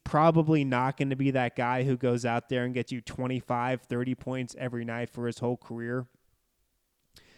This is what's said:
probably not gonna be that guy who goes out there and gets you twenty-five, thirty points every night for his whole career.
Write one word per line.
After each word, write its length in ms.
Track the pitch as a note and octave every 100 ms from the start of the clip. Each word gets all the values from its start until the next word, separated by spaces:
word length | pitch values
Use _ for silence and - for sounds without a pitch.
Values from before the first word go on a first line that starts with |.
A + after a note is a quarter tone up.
probably 600 | - D3+ E3 D#3+ D#3 D#3+
not 340 | C#3 B2 B2+ -
gonna 180 | C#3 C3+
be 140 | C3+
that 240 | C3 A#2+ -
guy 280 | A#2+ B2+
who 120 | C3+ B2+
goes 300 | B2 A#2+ A#2+
out 240 | A#2 -
there 140 | B2+
and 100 | B2
gets 180 | B2+ -
you 80 | B2
twenty-five, 840 | - - B2+ B2+ - B2 B2 B2+
thirty 320 | - B2 B2+ B2+
points 400 | - C3 B2 -
every 260 | B2+ A#2+
night 260 | A#2 A#2 A#2+
for 180 | - A#2+
his 100 | A2+
whole 200 | A#2+ B2
career. 500 | - A#2 A#2 B2+ B2 _ _ _ _ _ _ _ _ _ _ - -